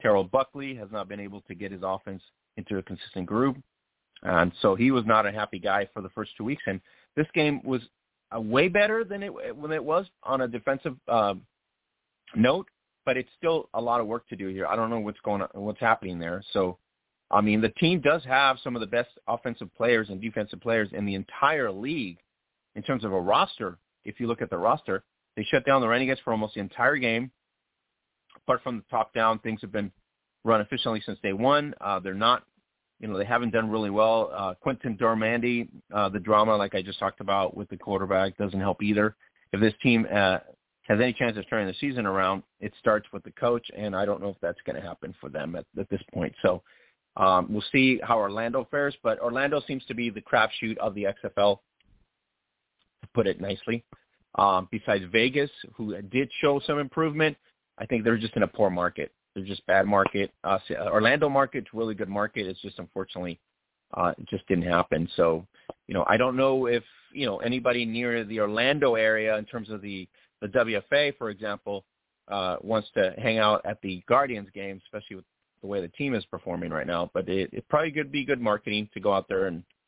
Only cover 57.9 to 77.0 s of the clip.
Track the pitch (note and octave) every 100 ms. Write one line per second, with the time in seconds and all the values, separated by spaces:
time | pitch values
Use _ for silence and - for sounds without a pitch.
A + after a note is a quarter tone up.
57.9 | A#2 A2+ A2+ A2 A2+ G2 - G2+ F2+ F2
58.9 | - - _ _ G2+ F#2+ F#2+ - F#2+ G2+
59.9 | G2+ G2 G2+ G2+ _ F#2 F#2+ - - G2
60.9 | G#2+ A2+ D3 D3 C#3 C3 C3 G#2 A2 A2+
61.9 | G2+ G2 G2+ G#2 A2 F#2+ F#2 G2+ - F2
62.9 | F#2+ F#2 F2+ F2+ E2 _ _ _ _ _
63.9 | - F2 - F#2+ F#2+ - F2+ F2 E2+ -
64.9 | D#2+ E2+ - E2 D#2+ F#2 _ - - -
65.9 | F#2 - A2 B2+ B2+ C3+ C3 A#2+ A#2+ -
66.9 | _ _ C#3+ B2 G2 A#2 B2+ B2 A#2+ A2+
67.9 | A#2 B2 A#2 G#2 A2 G#2 A2 B2+ D3 C#3
68.9 | A2+ A2 A2 A2 G#2+ G#2+ A#2+ G#2+ G#2+ G#2
69.9 | F#2+ F2 _ _ - G#2 B2 A2+ G#2 -
70.9 | C#3+ D3 - A2+ G2+ G#2+ G2+ G2+ G2 -
71.9 | _ _ _ - G2+ F#2 F2 G2 A2 -
72.9 | - F#2+ - A#2 A2 G#2+ G#2 G2 G#2+ G2
73.9 | F2+ - B2+ C#3 A2 F#2 G2+ G2 G2 -
74.9 | G#2 - F#2+ - _ _ _ G2 G2+ E2+
75.9 | - C#3+ A2+ - - - E2+ E2 D#2 C#2
76.9 | E2+